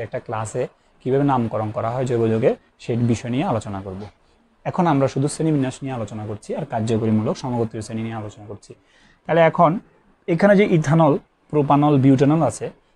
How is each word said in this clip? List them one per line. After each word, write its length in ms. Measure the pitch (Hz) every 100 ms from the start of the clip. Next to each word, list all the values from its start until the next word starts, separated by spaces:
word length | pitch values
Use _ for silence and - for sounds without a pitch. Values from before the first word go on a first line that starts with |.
| 113
একটা 120 | 127 -
ক্লাসে 360 | 110 110 127 131 _ _ _
কীভাবে 240 | 127 135 143
নামকরণ 360 | 131 113 107 107 110
করা 120 | 110
হয় 100 | 123 131
জৈব 140 | 120 113
যৌগের, 220 | 110 131 247 _ _
সেই 140 | - 120 120
বিষয় 180 | 113 120
নিয়ে 120 | 123 185
আলোচনা 280 | 120 107 98 98
করব। 160 | 95 101 _ _ _ _ _ -
এখন 140 | 135 175
আমরা 140 | 139 135
শুধু 120 | - 143
শ্রেণীবিন্যাস 420 | - 160 151 131 -
নিয়ে 120 | 135 127
আলোচনা 260 | 107 110 107
করছি 200 | 104 - 226
আর 60 | 160
কার্যকরীমূলক 640 | 117 110 113 113 110 110 185
সমগোত্রীয় 400 | 131 120 113 110 107
শ্রেণী 160 | 113 113
নিয়ে 120 | 113
আলোচনা 240 | 107 101 104
করছি। 220 | 104 - - _ _ _ _
তাহলে 160 | - 160 165
এখন 200 | 151 170 190 - _ _ _ -
এখানে 260 | 170 202 196
যে 40 | 208 180
ইথানল, 360 | 143 160 160 156 - _ -
প্রোপানল, 440 | 151 143 143 147 143
বিউটানল 360 | 131 135 139 160 139
আছে, 160 | - - - _